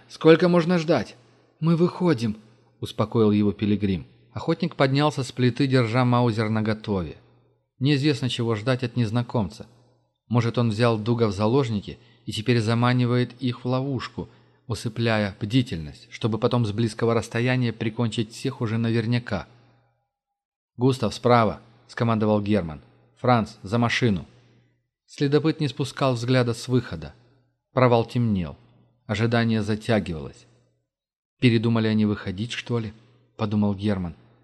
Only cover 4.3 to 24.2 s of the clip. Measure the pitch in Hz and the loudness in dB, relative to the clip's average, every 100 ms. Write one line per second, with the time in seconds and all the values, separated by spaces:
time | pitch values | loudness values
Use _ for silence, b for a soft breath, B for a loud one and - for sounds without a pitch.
4.3 | 110 - 165 175 - 139 135 151 143 127 | -8 -4 -2 -4 0 2 2 0 0 -6
5.3 | - 127 117 139 131 113 123 123 123 123 | 0 0 2 2 2 2 2 2 2 2
6.3 | 107 107 110 107 107 - 95 - - _ | 0 0 0 -2 -2 -2 -4 -4 -10 _
7.3 | _ _ _ _ _ 131 143 151 127 127 | _ _ _ _ _ 0 2 2 0 -2
8.3 | - 117 107 113 123 120 123 110 120 120 | -2 -2 -2 -2 -2 -2 -2 0 0 -2
9.3 | 127 95 - - _ _ _ _ _ _ | -2 -2 -6 -20 _ _ _ _ _ _
10.3 | 117 117 117 117 104 120 113 107 117 113 | 0 0 0 0 2 2 2 0 2 0
11.3 | 95 107 131 123 104 82 71 b b - | 2 2 2 0 -4 -6 -16 b b -10
12.3 | 107 107 120 107 117 123 123 120 123 123 | -6 0 0 2 0 2 2 2 0 -2
13.3 | - 131 113 127 127 135 123 - - - | -4 -6 -4 -4 -4 -2 -6 -6 -10 -12
14.3 | b b b - 110 120 113 117 110 104 | b b b -10 -8 -6 -2 0 0 0
15.3 | - 104 131 123 85 76 67 - - 117 | -4 0 0 0 -6 -10 -16 -20 -6 -4
16.3 | 110 120 123 110 101 117 - 117 113 107 | 0 0 0 0 -2 -4 -2 0 0 -2
17.3 | 117 120 127 120 113 113 110 117 110 110 | -4 0 0 -2 -2 -6 -2 -2 -2 -6
18.3 | - 135 127 117 113 117 117 110 123 123 | -6 -8 -6 -4 -2 0 0 0 -2 -2
19.3 | 98 - - _ _ _ _ _ _ _ | -8 -8 -18 _ _ _ _ _ _ _
20.3 | _ _ _ _ - 127 127 104 - 123 | _ _ _ _ 0 0 2 -2 0 4
21.3 | 120 107 85 - _ _ - 117 113 107 | 4 4 -2 -14 _ _ -4 -2 0 2
22.3 | 107 101 104 85 76 - _ _ _ 123 | 0 0 -2 -2 -10 -18 _ _ _ 0
23.3 | 120 104 - 95 117 117 - 120 92 | 0 0 -10 -4 0 0 2 0 0